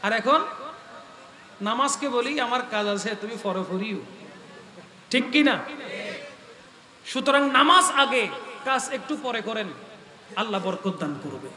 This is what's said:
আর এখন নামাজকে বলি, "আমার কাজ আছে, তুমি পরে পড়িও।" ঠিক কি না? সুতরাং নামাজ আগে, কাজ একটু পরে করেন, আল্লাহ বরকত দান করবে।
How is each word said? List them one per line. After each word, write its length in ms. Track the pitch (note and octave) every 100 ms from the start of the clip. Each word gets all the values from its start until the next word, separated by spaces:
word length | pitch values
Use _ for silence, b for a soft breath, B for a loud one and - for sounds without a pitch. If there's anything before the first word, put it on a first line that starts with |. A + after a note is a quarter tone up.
আর 100 | G3+
এখন 260 | A3 G#3+ D#4 - - D4+ D#4+ - - - - - - - -
নামাজকে 480 | G3+ A#3+ C#4 C#4 C#4+
বলি, 300 | A#3+ A#3+ D4
"আমার 220 | A#3+ B3 B3
কাজ 160 | G#3+ G#3
আছে, 280 | G3+ G3+ G#3
তুমি 160 | G#3+ A3+
পরে 160 | G#3 F#3
পড়িও।" 380 | F3+ F#3 G#3+ G3 - - - - - - - - - - -
ঠিক 200 | B3+ B3
কি 120 | D4+
না? 140 | C#4+ G3 - - - - - - - - - - - - - - -
সুতরাং 440 | C4 C4+ C#4 C#4
নামাজ 400 | C4 D4 F4+ F4 C#4
আগে, 320 | C#4 B3+ G3+ C#4 - - C4
কাজ 240 | C4 B3+
একটু 260 | C4+ - D4+
পরে 180 | B3+ A3+
করেন, 260 | G3+ A3 G3+ D3 - - - - - -
আল্লাহ 260 | F#3+ G3
বরকত 300 | F#3 F3+ G3 E3
দান 200 | D3+ C#3+
করবে। 240 | C#3+ C3 -